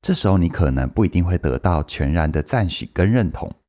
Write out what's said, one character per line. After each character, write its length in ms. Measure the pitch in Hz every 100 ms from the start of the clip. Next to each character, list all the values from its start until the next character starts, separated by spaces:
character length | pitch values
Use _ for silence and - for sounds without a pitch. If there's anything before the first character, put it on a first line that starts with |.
这 120 | -
时 140 | 180 101
候 100 | 95
你 120 | 85
可 240 | - 78
能 160 | 65 65
不 160 | -
一 40 | 101
定 160 | -
会 140 | 87 87
得 180 | 78 64
到 240 | 95 82
全 280 | 76 - 69
然 180 | 82 78
的 120 | 73
赞 260 | 76 123 95
许 220 | 80 -
跟 160 | - 92
认 220 | 123 92
同 180 | - 50 -